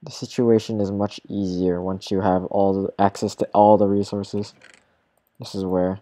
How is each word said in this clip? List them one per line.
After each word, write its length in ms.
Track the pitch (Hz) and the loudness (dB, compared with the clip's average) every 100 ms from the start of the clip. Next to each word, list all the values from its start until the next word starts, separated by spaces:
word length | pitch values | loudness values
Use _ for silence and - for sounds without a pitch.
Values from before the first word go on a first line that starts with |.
The 80 | 151 | -16
situation 680 | - 120 - 120 113 - 110 | -14 -10 0 4 4 2 -4
is 100 | 101 | -2
much 300 | 101 101 - - | -2 -4 -6 -10
easier 520 | 101 95 90 92 87 | -4 -4 0 0 0
once 300 | 90 95 - | -4 -6 -4
you 120 | 98 | -2
have 240 | 98 92 90 | 2 0 0
all 260 | - 98 | 0 2
the 300 | 98 98 - | 0 -2 0
access 320 | 101 - 107 - | 0 0 -6 -4
to 80 | - | -2
all 240 | - 107 104 | 4 6 6
the 100 | 101 | 4
resources. 680 | 101 98 104 98 104 104 - - - _ _ _ _ _ _ | 0 -2 -6 -8 -8 -8 -14 -20 -20 _ _ _ _ _ _
This 160 | - | -12
is 100 | 101 | -6
where 360 | 95 92 90 101 | -2 0 0 -4